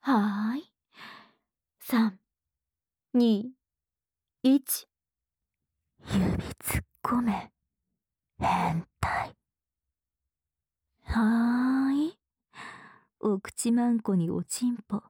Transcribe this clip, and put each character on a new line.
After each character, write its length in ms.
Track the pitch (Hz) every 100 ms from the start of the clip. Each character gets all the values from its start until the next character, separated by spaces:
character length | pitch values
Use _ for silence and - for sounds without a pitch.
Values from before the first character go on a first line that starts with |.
は 520 | - 240 208 202 214 262
ー 20 |
い。 140 | 339 _ _ - - - - _ _ _ _ _
三、 400 | - 240 220 190 _ _ _ _ _ _ _ _ _
二、 380 | 247 240 208 240 262 _ _ _ _ _ _ _ _
一。 460 | 262 269 - - - _ _ _ _ _ _ _ _ _ _ _ -
指 120 | 196
突 580 | 185 - - - - -
っ 20 | - _
込 160 | - 240
め。 320 | 240 196 - _ _ _ _ _ _ _ _ _
変 440 | - - 175 165 - _
態。 360 | - - - - _ _ _ _ _ _ _ _ _ _ _ _ _ _ _ _
は 840 | - 226 220 233 233 247 254 269 269
ー 160 | 277 311
い。 100 | - _ _ _ - - - - - _ _
お 180 | 220 196
口 320 | - - 240
マ 200 | 233 240
ン 100 | 233
コ 160 | 220 190
に 120 | 170
お 140 | 175
ち 260 | - - 247
ん 100 | 240 -
ぽ。 160 | 202 -